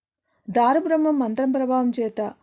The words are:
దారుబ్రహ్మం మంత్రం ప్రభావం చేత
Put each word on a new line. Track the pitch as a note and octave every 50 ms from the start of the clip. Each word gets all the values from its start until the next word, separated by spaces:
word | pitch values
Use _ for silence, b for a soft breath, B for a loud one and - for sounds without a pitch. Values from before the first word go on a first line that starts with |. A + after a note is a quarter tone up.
| _ _ _ _ _ _ _ _ _ -
దారుబ్రహ్మం | F3+ A#3+ A#3+ B3 C4+ E4 E4+ D#4+ D#4+ D#4 D#4 D#4 D4+ C#4
మంత్రం | B3+ A3 A3 A#3+ C4 C4 C4
ప్రభావం | C4+ C4 B3 B3+ B3+ B3 B3 A#3 B3+
చేత | A3+ A3 - - G#3+ G3+ - _